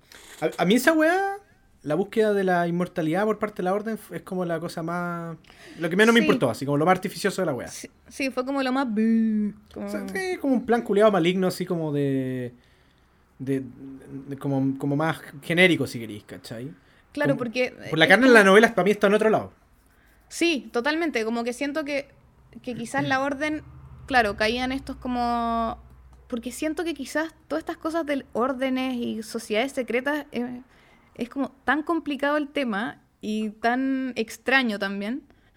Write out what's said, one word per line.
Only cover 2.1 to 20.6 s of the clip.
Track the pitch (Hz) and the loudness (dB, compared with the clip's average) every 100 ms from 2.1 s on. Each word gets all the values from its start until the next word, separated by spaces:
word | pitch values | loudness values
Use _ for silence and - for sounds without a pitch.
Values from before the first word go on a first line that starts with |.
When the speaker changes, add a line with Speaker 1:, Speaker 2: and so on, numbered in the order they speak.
| 226 214 | 0 2
Speaker 1:
de | 202 | 2
la | 190 175 175 | 2 2 0
inmortalidad | 175 175 - 160 170 | -2 -4 -2 -2 0
por | 214 214 | 0 0
parte | 208 - | -4 -4
de | |
la | 180 | -2
orden | 202 214 214 | -2 -4 -8
f-, | - 170 | -10 -14
es | |
como | - 185 | -8 -6
la | 175 165 | -2 -4
cosa | 165 175 | -6 -8
más, | 165 175 175 170 165 160 - - - - | -6 -4 -4 -6 -8 -12 -18 -20 -20 -6
lo | 170 | -2
que | 180 | 4
menos | 220 | 6
me | 233 | 8
Speaker 2:
Sí. | 302 | 4
Speaker 1:
importó, | - 131 | 0 -2
así | 113 139 | -2 -2
como | 143 | 2
lo | 160 | 4
más | 185 | 4
artificioso | 185 - 196 185 | 2 -2 -4 -2
de | 170 | -2
la | |
weá. | 120 - | -2 -6
Speaker 2:
Sí, | - - _ - | -12 -16 _ -20
sí, | - 269 | -4 -4
fue | 254 254 | -2 -4
como | 277 | -2
lo | 262 | 0
más | 262 269 | 0 0
bu-, | 214 226 226 220 214 208 208 - | 2 2 4 2 0 -2 -6 -16
como | 214 202 | -12 -8
Speaker 1:
O | |
sea, | 208 196 | -8 -6
sí, | 381 370 339 | -6 -4 -2
como | 285 247 | 2 0
un | - | 2
plan | 233 | 0
culiado | 233 196 214 | 2 4 6
maligno, | 196 165 185 185 | 6 2 2 0
así | - 180 | -2 -4
como | 175 156 | -4 -2
de, | 143 143 135 127 127 123 - _ _ _ _ _ _ _ - | 0 0 0 -2 -4 -8 -10 _ _ _ _ _ _ _ -14
de, | 131 135 117 - 135 135 139 135 135 | -4 -4 -4 -14 -18 -18 -16 -16 -12
de | 139 | -8
como, | 143 135 135 135 | -2 0 0 0
como | 143 143 | 0 0
más | 160 147 - 143 | 0 -2 -8 -18
genérico, | - 175 185 156 120 | -4 6 6 6 0
si | 123 | -6
queréis, | 110 104 - | -10 -12 -14
¿cachai? | 95 - 113 135 180 _ _ _ | -18 -14 -12 -12 -16 _ _ _
Speaker 2:
Claro, | 285 285 | -4 0
Speaker 1:
Como, | 247 | 0
Speaker 2:
porque | 240 247 247 - 95 | -2 -2 -4 -4 -6
Speaker 1:
por | 156 | 2
la | 160 | 8
Speaker 2:
es | |
Speaker 1:
carne | 196 262 | 8 10
en | |
Speaker 2:
como | 233 | 8
Speaker 1:
la | |
novela | 196 202 226 208 | 10 8 8 4
para | |
mí | 180 | 2
está | 208 202 | 4 4
en | |
otro | 208 220 | 4 4
lado. | 170 101 _ _ _ _ _ _ _ _ | 2 0 _ _ _ _ _ _ _ _
Speaker 2:
Sí, | - 339 285 | -2 0 0